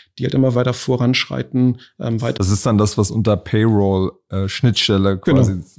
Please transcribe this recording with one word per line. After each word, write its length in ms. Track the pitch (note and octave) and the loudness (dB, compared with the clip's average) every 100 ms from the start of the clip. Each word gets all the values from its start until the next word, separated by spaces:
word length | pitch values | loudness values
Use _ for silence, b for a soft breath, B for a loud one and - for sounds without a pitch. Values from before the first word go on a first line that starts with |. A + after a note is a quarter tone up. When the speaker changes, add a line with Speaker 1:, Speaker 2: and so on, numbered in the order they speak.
| B - | B -8
Speaker 1:
die 60 | |
halt 100 | B2+ | -4
immer 200 | C3+ C3 | 2 2
weiter 200 | A#2+ B2+ | 2 0
voranschreiten, 1080 | B2 - B2+ B2 B2+ - B2+ B2+ C3 B2+ A#2 B _ | -2 -2 0 0 0 -4 -6 -6 0 0 0 B _
ähm, 220 | B2+ A2+ | -6 -4
weiter 180 | A#2 - | -4 -2
Speaker 2:
Das 120 | F#2+ | 0
ist 160 | G#2 - | 0 2
dann 100 | G#2+ | 2
das, 200 | G#2 - | 2 0
was 120 | G2+ | -2
unter 260 | A2 A2 G2+ | 0 0 0
Payroll, 760 | - A2 A2+ G#2+ G2 F#2+ F#2 - _ | 0 0 2 2 2 0 -2 -6 _
äh, 200 | G2 F#2+ | -6 -6
Schnittstelle 680 | - B2 G#2+ - G2+ G2 F#2+ | 0 0 0 0 2 2 0
Speaker 1:
Genau. 200 | - C3+ | 0 2
Speaker 2:
quasi 220 | A#2+ F#2+ E2 | 2 0 -8